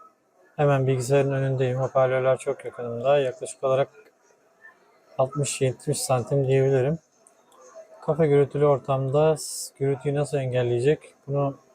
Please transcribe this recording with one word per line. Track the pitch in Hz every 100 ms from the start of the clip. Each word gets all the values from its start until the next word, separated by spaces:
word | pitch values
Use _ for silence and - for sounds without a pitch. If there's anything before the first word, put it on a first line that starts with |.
| - _ _ _ _ -
Hemen | 147 135 131
bilgisayarın | 131 123 143 135
önündeyim. | 135 135 131 131 127
Hoparlörler | 131 135 131 131 131 127
çok | 139 135
yakınımda. | - - 120 117 127 147
Yaklaşık | 131 120 123 -
olarak | 139 131 139 - - _ _ _ _ _ - - _ _ _ -
altmış | 131 147 135 -
yetmiş | 131 123 - 139
santim | - 127 113 143 131
diyebilirim. | 135 135 135 127 160 _ _ _ _ _ _ - - - -
Kafe | - 151 160
gürültülü | 143 135 143 147
ortamda | 135 - 135 135 143 156 151
s-, | - - - -
gürültüyü | 139 139 147
nasıl | 143 143 143
engelleyecek? | 131 123 123 120 131 156 - _ -
Bunu | 139 139 139 _